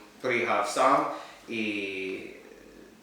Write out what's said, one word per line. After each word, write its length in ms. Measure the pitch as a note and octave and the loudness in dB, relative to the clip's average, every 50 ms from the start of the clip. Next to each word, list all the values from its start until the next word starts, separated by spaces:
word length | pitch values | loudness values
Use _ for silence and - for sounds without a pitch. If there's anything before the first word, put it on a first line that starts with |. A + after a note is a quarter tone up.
| - - - - | -18 -20 -14 -4
приїхав 480 | - B2+ A#2+ A#2 A#2+ A2+ G#2+ G#2 - - | -2 0 2 2 2 2 2 2 0 0
сам, 420 | - C#3 C3 C3 C#3 - - - - - - - - - - - | 2 4 6 6 6 6 4 0 -2 -6 -10 -12 -16 -18 -10 -6
і, 720 | A#2 A2+ A2 G#2+ G#2 G2+ G2 G2 G2 F#2+ F#2+ F#2+ F#2+ F#2+ - - - - - - - - - - - - - - - - | -4 -2 -2 -2 -2 -2 -4 -4 -4 -6 -4 -6 -6 -6 -8 -12 -14 -16 -18 -20 -20 -20 -20 -20 -20 -20 -20 -20 -20 -20